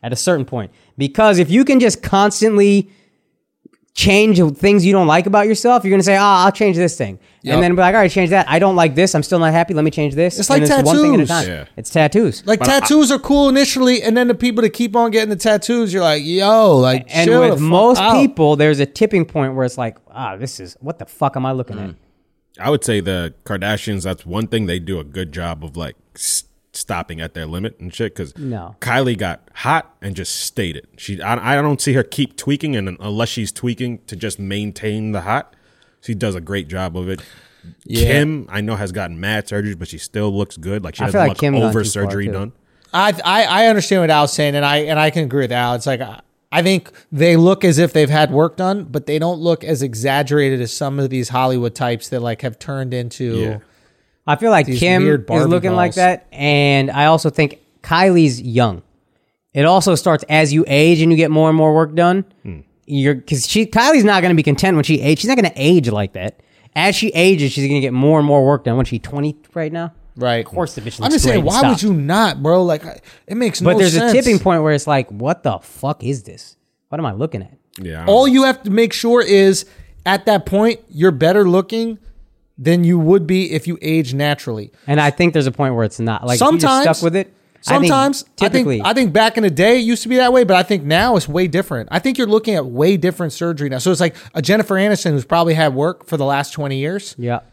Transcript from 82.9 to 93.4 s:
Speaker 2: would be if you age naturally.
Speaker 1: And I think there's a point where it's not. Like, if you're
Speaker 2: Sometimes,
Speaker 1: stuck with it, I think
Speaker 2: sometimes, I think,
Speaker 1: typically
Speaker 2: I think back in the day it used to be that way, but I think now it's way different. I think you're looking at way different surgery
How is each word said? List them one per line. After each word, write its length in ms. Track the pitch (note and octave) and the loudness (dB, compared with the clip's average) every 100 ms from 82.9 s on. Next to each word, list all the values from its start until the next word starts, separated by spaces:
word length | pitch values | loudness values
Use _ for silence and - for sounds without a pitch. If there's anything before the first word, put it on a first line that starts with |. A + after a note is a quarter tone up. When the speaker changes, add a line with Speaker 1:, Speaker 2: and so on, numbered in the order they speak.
| F3 | 2
Speaker 2:
would 280 | D#3+ F#3+ D#3+ | 4 2 2
be 260 | F#3 F#3+ | -2 -2
if 140 | D#3 - | -4 -6
you 120 | E3+ | -8
age 320 | D3+ D#3+ C#3 | -4 -2 -2
naturally. 580 | C3+ D3 C#3+ - A2 G#2 _ - | -2 -2 -4 -6 -10 -12 _ -2
Speaker 1:
And 140 | C#3+ | 2
I 100 | D3 | 2
think 220 | - F3 | 2 0
there's 140 | D#3+ C3+ | 2 -2
a 60 | |
point 220 | B2 C3+ | -2 -4
where 100 | A#2+ | -2
it's 140 | A2 - | -4 -4
not. 260 | A2+ A2 B2 | -6 -4 -2
Like, 100 | B2 | 2
if 40 | |
you're 100 | C4+ | 2
Speaker 2:
Sometimes, 480 | D#4+ C#4+ C4 C4+ D#3+ | 2 2 2 2 0
Speaker 1:
stuck 40 | |
with 120 | E3+ F3 | 0 -2
it, 160 | F#3+ _ _ _ - | -6 _ _ _ -2
I 120 | C#4 | 0
think 80 | A3 | 2
Speaker 2:
sometimes, 340 | C4+ C#4 C#4 | 2 2 -2
I 20 | - | -10
think, 100 | - G3+ | -4 0
Speaker 1:
typically 300 | C4 A#3 A#2+ | 0 0 -2
Speaker 2:
I 80 | G#2 | 0
think 200 | A3 A#3+ | 0 2
back 240 | D#3+ A3 A3+ | 2 2 2
in 40 | |
the 80 | G#3 | -2
day 280 | C#3+ F#3+ B3+ | 2 4 4
it 40 | |
used 200 | A3+ A#3 | 2 -2
to 60 | A3+ | 0
be 60 | B3+ | 2
that 160 | B3+ | 4
way, 120 | B3+ | 4
but 100 | A#3+ F#3 | 4 2
I 60 | |
think 200 | F3+ G3+ | 2 -2
now 320 | C#3+ E3 A#3 A3 | 0 0 2 0
it's 100 | - | 0
way 180 | D3+ F#3 | -2 -2
different. 400 | D#3 F#3+ C3 A2 | -2 -4 -6 -4
I 80 | E3+ | -4
think 200 | C4 C4 | -2 -2
you're 80 | A#3+ | 0
looking 280 | G#3+ A3 | 0 0
at 120 | F#3+ C3 | -4 -4
way 300 | A#2+ D#3+ G3 | 0 2 2
different 340 | F3 F3+ E3+ | 0 -4 -8
surgery 360 | - | -6